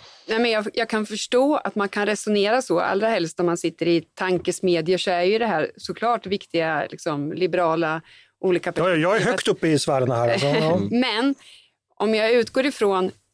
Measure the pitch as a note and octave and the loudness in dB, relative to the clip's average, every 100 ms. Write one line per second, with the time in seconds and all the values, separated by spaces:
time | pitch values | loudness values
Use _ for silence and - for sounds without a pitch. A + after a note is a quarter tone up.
0 | - - - A3 A#3+ G#3+ G#3 - A3+ A3 | -20 -18 -6 -2 0 0 -2 -4 -2 -2
1 | G#3 G#3+ - B3 C#4 D4+ G3 G#3+ G3+ G#3+ | -4 -6 -2 2 2 2 -2 -4 -4 -2
2 | G#3 G#3 A3 G#3 G3+ B3 B3+ E3+ - F#3+ | -2 -2 0 0 2 0 0 0 0 0
3 | A3 A3 D#3+ - F3 E3+ E3+ E3 E3+ E3+ | 0 0 -2 -2 -2 0 -4 -2 0 0
4 | D#3 - F#3 F3+ - F3 F#3 E3+ D#3+ F3+ | 0 -6 -2 -2 -2 -2 0 0 0 0
5 | - F3 F3+ A3 A3+ E3 D3 - - E3+ | 0 0 2 2 0 0 -2 -6 -12 -4
6 | A3+ A3+ F#3 G3 - E3 D#3+ D3+ - - | -2 -2 -2 -6 -2 -2 0 -2 -4 -6
7 | E3 D3 D3 E3 F3+ F3+ E3+ E3 D#3+ D#3+ | -6 -4 -4 -2 -2 2 2 2 0 -4
8 | - - _ _ F#3+ F3 F3 E3 F3+ E3 | -8 -20 _ _ 0 0 -2 -2 0 2
9 | E3 G3 G3 C#4 - F#3 E3 D3 - C#3 | 2 2 2 0 -2 0 2 2 2 0
10 | B2+ A#2 A#2+ A#2 C#3+ F#3+ D#3 F3+ G3+ A#3+ | 2 2 2 2 0 2 2 0 0 0
11 | B3+ G#3+ C#4 C4+ - - _ _ _ - | 0 0 0 -2 -8 -20 _ _ _ -4
12 | G#3 A3 A3 B3 A3+ C4 C4+ - G3+ F#3+ | 0 2 2 2 2 0 0 0 0 2
13 | F#3 - _ | -2 -6 _